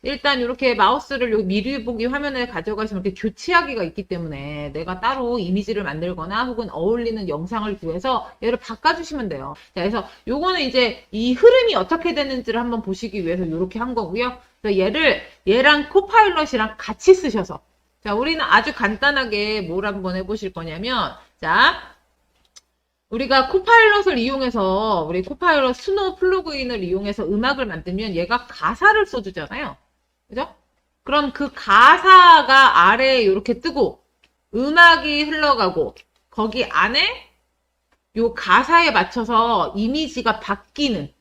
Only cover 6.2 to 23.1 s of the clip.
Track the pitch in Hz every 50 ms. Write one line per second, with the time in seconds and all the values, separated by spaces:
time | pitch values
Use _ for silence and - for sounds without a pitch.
6.2 | 156 175 196 220 254 254 240 220 233 190 - 156 165 202 233 240 233 233 220 220
7.2 | 196 170 147 151 165 185 233 220 208 214 196 196 - 165 160 180 190 262 262 -
8.2 | - - - _ - 226 240 247 - - 226 - - 320 320 339 330 320 294 277
9.2 | 233 196 156 135 135 143 143 - - _ _ 185 175 196 214 220 185 - - _
10.2 | _ 220 247 294 330 370 370 349 285 254 - 254 247 226 185 - _ _ - 214
11.2 | 226 247 254 247 - 466 508 523 480 466 359 208 190 - 320 330 - 349 - 294
12.2 | 277 277 262 254 247 - 226 233 233 240 233 226 214 190 190 - - 214 185 208
13.2 | 175 165 175 185 185 160 160 165 185 185 - 226 233 254 254 233 208 160 180 226
14.2 | 247 247 247 - _ _ _ _ - 214 196 190 185 214 214 311 320 277 - -
15.2 | - - - _ _ 185 202 247 262 294 302 294 285 - - 392 392 403 - 453
16.2 | 427 403 349 320 302 302 - 233 220 220 220 - - - 220 _ - 370 381 370
17.2 | 370 277 208 214 180 - 175 - _ _ _ _ _ _ _ _ _ 214 202 220
18.2 | 262 311 330 311 277 - 196 220 226 302 - - 247 202 214 - 269 285 294 269
19.2 | 262 226 208 208 208 214 220 214 185 160 170 190 208 208 196 196 185 185 180 185
20.2 | 190 185 214 208 208 185 - 175 165 165 160 165 202 247 254 233 180 127 - -
21.2 | - _ _ _ - 160 170 208 254 311 339 - - - _ _ _ _ _ _
22.2 | _ _ _ _ _ _ _ - _ _ _ _ _ _ _ _ _ _